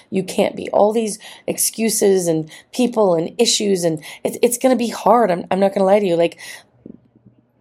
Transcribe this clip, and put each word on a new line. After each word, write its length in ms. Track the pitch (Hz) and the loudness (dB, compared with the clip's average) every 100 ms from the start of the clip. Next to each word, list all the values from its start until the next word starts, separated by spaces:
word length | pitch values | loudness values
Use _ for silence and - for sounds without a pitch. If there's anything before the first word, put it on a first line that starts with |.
| - | -6
you 120 | 190 | -6
can't 320 | 185 - 190 | -4 -2 -2
be, 160 | - - | -2 -2
all 220 | - 208 | 2 2
these 260 | 226 220 - - - - | 2 -2 -6 -16 -14 -8
excuses 800 | 175 - - 220 208 208 190 175 | -4 -4 -2 -2 2 2 2 2
and 200 | 160 156 - _ | -2 -4 -14 _
people 420 | - 240 233 202 | -2 -2 2 2
and 200 | 170 170 - | 2 -2 0
issues. 460 | 226 - 208 185 | 0 2 0 0
And 200 | 170 160 - - | 0 -2 -8 -8
it's, 140 | 226 - | -6 0
it's 160 | 240 240 | -2 2
gonna 180 | 262 247 | 0 0
be 120 | 233 | -2
hard. 420 | - 202 240 214 | -2 2 4 2
I'm, 160 | 175 - | -2 -2
I'm 100 | 190 | 0
not 140 | 196 | 0
gonna 120 | 196 190 | 2 2
lie 120 | 208 | 2
to 80 | 202 | 2
you. 80 | |
Like, 240 | 165 170 - - - _ _ - - _ _ _ _ _ _ | 0 0 -2 -18 -20 _ _ -20 -20 _ _ _ _ _ _